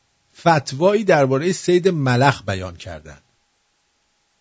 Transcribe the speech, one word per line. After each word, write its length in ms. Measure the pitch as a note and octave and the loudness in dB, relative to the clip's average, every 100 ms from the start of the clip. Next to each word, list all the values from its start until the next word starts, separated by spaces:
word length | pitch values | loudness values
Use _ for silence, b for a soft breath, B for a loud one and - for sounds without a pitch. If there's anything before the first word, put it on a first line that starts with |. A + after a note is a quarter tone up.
| _ _ _ - | _ _ _ -4
فتوایی 640 | F3 D#3+ - C3+ F3+ G#3 | 0 0 -2 -2 0 0
دربارهٔ 480 | G3 D#3+ C3+ C3+ E3+ | 2 2 2 0 -2
صید 360 | F#3 - F3+ F3+ | -4 0 2 2
ملخ 540 | E3+ C3 B2 C#3 B2+ | 0 0 4 2 0
بیان 340 | - F#2+ F#2 E2+ | -6 -8 -8 -14
کردن. 420 | - D#2 D2 C#2+ _ _ _ _ _ _ _ _ _ _ _ _ | -16 -18 -18 -20 _ _ _ _ _ _ _ _ _ _ _ _